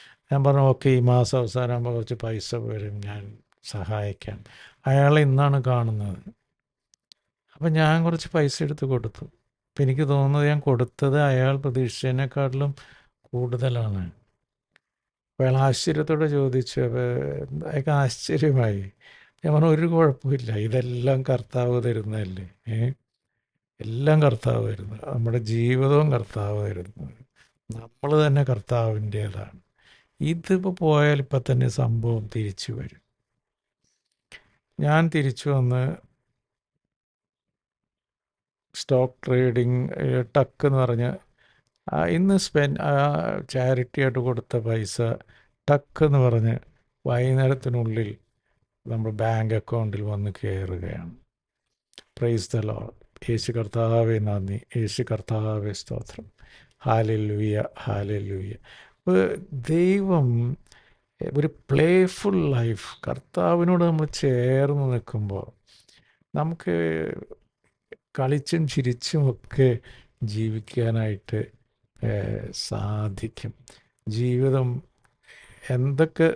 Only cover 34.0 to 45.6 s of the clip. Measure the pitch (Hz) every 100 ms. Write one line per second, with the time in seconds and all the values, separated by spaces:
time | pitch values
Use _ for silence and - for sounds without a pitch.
34 | _ _ _ - _ _ _ - 147 156
35 | 165 156 139 - 147 139 123 127 131 165
36 | _ _ _ _ _ _ _ _ _ _
37 | _ _ _ _ _ _ _ _ _ _
38 | _ _ _ _ _ _ _ - - 131
39 | 127 - - 127 127 120 120 127 131 -
40 | 139 127 120 143 127 - 147 135 127 117
41 | 120 190 _ _ _ _ _ _ - 76
42 | 85 165 190 196 - 151 143 139 147 143
43 | 147 151 58 50 - 131 127 127 123 -
44 | 135 123 123 117 - 123 113 113 104 -
45 | 117 - - _ _ _